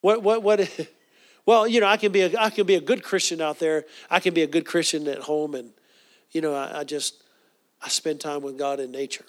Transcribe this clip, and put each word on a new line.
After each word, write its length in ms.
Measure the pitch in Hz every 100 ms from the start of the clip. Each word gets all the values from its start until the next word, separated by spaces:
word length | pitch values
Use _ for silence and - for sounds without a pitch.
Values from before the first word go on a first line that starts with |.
What, 220 | 185 226
what, 200 | 202 226
what? 460 | 202 208 180 - 156
<laughs> 60 | _ _ _ _ _ -
Well, 220 | 226 220
you 120 | 233
know, 80 | 202
I 100 | 208
can 140 | 208
be 100 | 196
a, 180 | 180 220
I 120 | 214
can 160 | 214 185
be 80 | 185
a 60 |
good 200 | 147 247
Christian 400 | - 190 - 165
out 160 | 156 147
there. 280 | 160 156 147 - -
I 120 | 175
can 160 | 185 170
be 80 |
a 40 | 151
good 200 | 165 160
Christian 400 | 170 156 156 147
at 120 | 139
home, 360 | - 151 151 139
and, 160 | 120 _ _ _ _ _ _
you 120 | 165
know, 120 | 156
I, 280 | 143 135 151
I 20 |
just, 400 | 143 147 - - _ _ _ _ _ _
I 60 | -
spend 320 | - 160 147
time 240 | 151 147
with 120 | 139 135
God 240 | 143 139
in 120 | 127
nature. 340 | 131 139 -